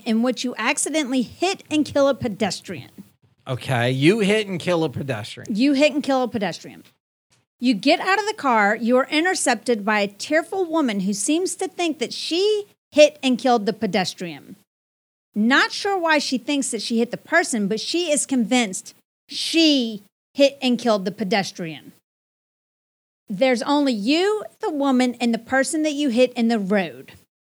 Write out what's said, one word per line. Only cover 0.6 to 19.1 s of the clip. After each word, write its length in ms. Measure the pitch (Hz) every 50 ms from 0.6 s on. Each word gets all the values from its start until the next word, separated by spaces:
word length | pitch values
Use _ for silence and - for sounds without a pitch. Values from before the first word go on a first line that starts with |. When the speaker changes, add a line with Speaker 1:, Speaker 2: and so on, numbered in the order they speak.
| 220 254 302 - - 339 277 311 294 233 269 262 208
Speaker 1:
hit 400 | - - - 339 381 392 - - -
and 120 | 302 302 285
kill 240 | - - 285 277
a 60 | 277 262
pedestrian. 760 | - - 240 185 - 220 180 - - - - 180 131 90 - _ - - _ _ _ _ _ _ _ -
Speaker 2:
Okay, 420 | - 131 120 - 127 131 117 117 127
you 300 | 131 131 143 165 214 233
hit 260 | 196 190 214 220 208
and 140 | 196 185 160
kill 240 | - 180 175 165 160
a 60 | 147
pedestrian. 680 | - - 143 135 120 104 - - - 113 104 - 208
Speaker 1:
You 180 | 202 262 294 285
hit 200 | 262 302 294 240
and 100 | 302 -
kill 180 | 277 269 262
a 60 | 254
pedestrian. 560 | 240 247 220 202 170 156 - - 143 92 82 - _ _ _ _ _ _ _ _ _ _ _ _ _ _ -
You 140 | 240 254 240
get 260 | 185 - 277 339 -
out 200 | - 370 381 453
of 80 | 403
the 80 | 427 427
car. 400 | - - 262 233 220 202 202 226
You 200 | 233 233 226 247
are 100 | 254 262 -
intercepted 760 | 311 302 339 370 370 - - 269 240 240 - 247 240 208 196
by 180 | 214 214 208
a 60 | 202
tearful 580 | 202 202 - - - 302 330 320 - 403 392 359
woman 340 | 320 311 330 285 233 202 202
who 140 | 180 202 202
seems 420 | - - 294 302 339 381 - -
to 120 | - 381
think 300 | - - - 349 330 -
that 160 | - 240 - -
she 520 | - - - 311 359 392 427 427 415 403 - _ _ _ _
hit 260 | - 294 302 294 - - -
and 160 | 262 247 -
killed 260 | - 254 240 233 202
the 80 | 220 208
pedestrian. 840 | - 226 196 170 202 180 - - - 185 170 147 131 - - 196 - _ _ _ _ _ _ _ _ _ _ _ _ _ _ -
Not 380 | 208 214 233 269 320 415 427
sure 260 | - - - 403 392
why 220 | 370 330 320 311 294
she 180 | - - 262
thinks 320 | 240 - - 294 277 - -
that 140 | 247 202 -
she 160 | - 240 226
hit 100 | 240 240
the 80 | -
person, 500 | - - - 302 339 - - 262 214 202
but 120 | 180 220 214
she 320 | - - - 339 359 311
is 160 | 294 247 -
convinced 640 | - 269 247 220 185 254 247 233 185 185 - - - - _ _ _